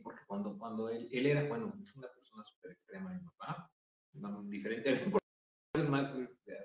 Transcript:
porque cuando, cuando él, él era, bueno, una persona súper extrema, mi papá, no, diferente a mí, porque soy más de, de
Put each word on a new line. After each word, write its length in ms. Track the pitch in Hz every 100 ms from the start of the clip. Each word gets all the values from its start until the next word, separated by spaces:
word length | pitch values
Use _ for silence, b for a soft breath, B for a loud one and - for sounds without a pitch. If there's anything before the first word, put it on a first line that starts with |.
porque 180 | 113 - -
cuando, 280 | 101 101 -
cuando 320 | 113 110 113
él, 180 | 117 117
él 140 | 127 143
era, 220 | 147 143
bueno, 260 | 117 104 98 - 135
una 120 | 127
persona 320 | - - 110
súper 280 | - _ -
extrema, 380 | - - 190 190
mi 60 | 185 -
papá, 460 | - - 156 - _ _ _ _
no, 300 | - 101 104
diferente 460 | 101 101 107 113 139
a 40 |
mí, 180 | 123 -
porque 140 | 101 - _ _ _ _ 165
soy 120 | 147
más 280 | 139 135 127
de, 60 | 123 - -
de 120 | -